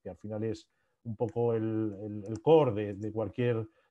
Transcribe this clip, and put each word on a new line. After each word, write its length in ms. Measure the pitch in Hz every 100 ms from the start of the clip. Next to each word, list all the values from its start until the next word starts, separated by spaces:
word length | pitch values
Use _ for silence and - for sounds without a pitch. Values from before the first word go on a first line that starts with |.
que 80 | 98
al 80 | 90
final 260 | 107 107 110
es 240 | 107 - _ _ _
un 120 | 120 107
poco 360 | 123 120 117
el, 400 | 113 110 110 110 98
el, 220 | 104 104 101
el 140 | 110
core 300 | - 160 135
de, 220 | 101 104
de 180 | 98 107
cualquier 560 | 110 104 - 120 113 110 _ _